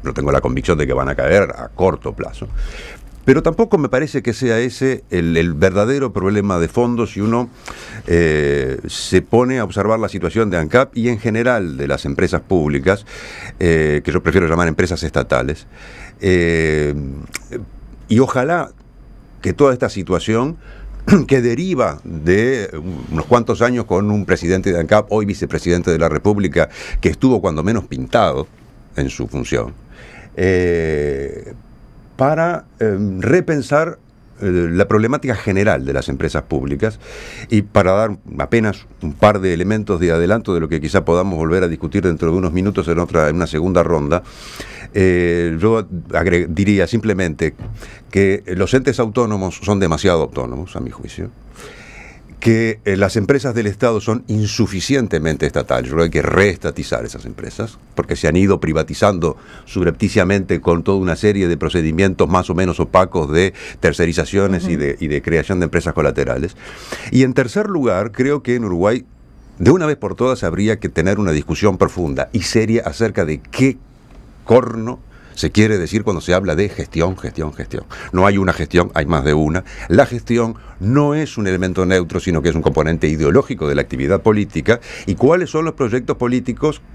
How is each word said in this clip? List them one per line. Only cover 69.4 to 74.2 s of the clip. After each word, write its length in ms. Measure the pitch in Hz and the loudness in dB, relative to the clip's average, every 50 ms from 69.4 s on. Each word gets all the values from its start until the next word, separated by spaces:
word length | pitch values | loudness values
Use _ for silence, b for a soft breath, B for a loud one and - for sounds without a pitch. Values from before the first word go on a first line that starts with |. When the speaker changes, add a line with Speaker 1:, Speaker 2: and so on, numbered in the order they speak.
| - - - | -20 -20 -8
Speaker 1:
de 140 | - - 117 | 2 4 4
una 160 | 160 190 165 | 6 6 4
vez 100 | 151 143 | 0 -2
por 160 | - - 98 92 | -2 -4 -8 -2
todas, 280 | - 120 131 127 - - | 0 0 0 0 0 -2
habría 360 | 85 82 90 104 107 110 104 | -2 0 0 0 0 0 -2
que 100 | - 90 | -4 -4
tener 280 | - - 78 92 101 101 | -2 0 0 2 2 0
una 120 | 104 87 | 0 0
discusión 480 | 78 78 76 - 82 - 101 104 92 90 | 0 0 -2 -2 -2 2 2 2 4 2
profunda 500 | 98 82 - 92 87 78 67 67 71 - - | 0 0 0 -4 -4 -2 -2 -4 -4 -2 -4
y 100 | 110 85 | -4 -4
seria 400 | - - 117 113 110 113 117 - | 0 0 0 2 2 0 0 0
acerca 400 | - 80 - 113 110 95 107 87 | -2 -2 -2 -2 -2 0 -2 -2
de 160 | 78 78 - | -2 -2 -6
qué 360 | - - - - 131 135 123 - - - - _ - - - - | -8 -10 0 2 2 2 2 -2 -14 -20 -20 _ -20 -20 -20 -20